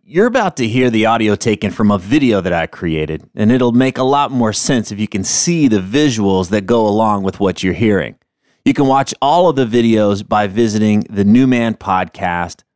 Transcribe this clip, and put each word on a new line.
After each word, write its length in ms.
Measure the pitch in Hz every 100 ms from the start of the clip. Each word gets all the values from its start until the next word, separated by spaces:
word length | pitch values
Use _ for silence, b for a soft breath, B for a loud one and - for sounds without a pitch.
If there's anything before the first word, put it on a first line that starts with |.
You're 220 | _ 165 233
about 320 | 247 190 -
to 100 | 113
hear 220 | 127 127
the 160 | 110 110
audio 280 | 113 107
taken 360 | 101 117 104 101
from 200 | - 107
a 60 | 101
video 460 | 95 135 127 101
that 100 | 90
I 140 | 85 80
created, 600 | - 87 78 78 78 -
and 160 | - 107
it'll 220 | 127 120
make 240 | 120 131 123
a 60 |
lot 280 | 131 143 139
more 220 | 131 110
sense 400 | 101 - 127 101
if 80 | 104
you 80 | 104
can 160 | 101
see 420 | 95 - 170 170 139
the 120 | 104
visuals 720 | 92 135 151 110 98 95 90
that 160 | 104 98
go 200 | 117 107
along 360 | 107 110 101
with 180 | 95 -
what 220 | 98 87
you're 100 | 92
hearing. 440 | 82 110 98 60 - _ _ _ _ 143
You 80 |
can 120 | 139 135
watch 280 | 135 135 -
all 260 | 139 170 180
of 80 | 135
the 80 |
videos 640 | 120 120 117 110 104 101 -
by 180 | 107 104
visiting 600 | 101 113 107 107 104 -
the 160 | 101
new 220 | 101 120 131
man 280 | 120 113
podcast 920 | 110 101 92 90 - 92 87 87 - _